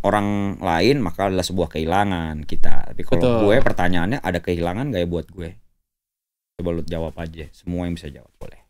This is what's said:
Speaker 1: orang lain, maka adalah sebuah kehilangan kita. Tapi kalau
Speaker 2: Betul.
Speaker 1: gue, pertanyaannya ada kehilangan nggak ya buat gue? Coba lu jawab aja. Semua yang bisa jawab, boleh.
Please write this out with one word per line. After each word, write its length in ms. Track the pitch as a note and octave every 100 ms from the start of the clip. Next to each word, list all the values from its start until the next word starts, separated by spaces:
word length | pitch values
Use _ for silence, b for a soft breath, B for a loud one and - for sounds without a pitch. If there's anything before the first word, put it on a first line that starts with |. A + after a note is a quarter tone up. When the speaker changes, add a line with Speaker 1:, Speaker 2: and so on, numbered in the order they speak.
Speaker 1:
orang 560 | G2+ G#2 G2+ G#2 G2 F2+
lain, 400 | F#2 E2 G#2 C#3+
maka 240 | F#2+ -
adalah 160 | G2 F#2
sebuah 240 | F2 F#2 E2
kehilangan 800 | D#2+ D#2+ F#2+ G2+ F2 D#2+ D#2
kita. 480 | D#2 F#2+ - - -
Tapi 80 | -
kalau 160 | - B2+
Speaker 2:
Betul. 200 | B2 A#2
Speaker 1:
gue, 140 | G2+ A#2+
pertanyaannya 640 | A#2+ A#2 F2 F2 F2 F#2
ada 160 | F2+ F2
kehilangan 560 | F2+ E2+ E2+ F#2+ C#3+
nggak 80 | G2
ya 80 | F2
buat 160 | E2+ D2
gue? 220 | F#2 E2+ F#2 _ _ _ _ _ _ _ _ _
Coba 140 | - F2
lu 140 | E2+
jawab 320 | D#2+ E2+ D#2+ D#2+
aja. 320 | E2+ D#2+ D#2
Semua 400 | - - F2 F2
yang 80 | E2+
bisa 100 | D#2+
jawab, 220 | C2 _ _
boleh. 240 | - -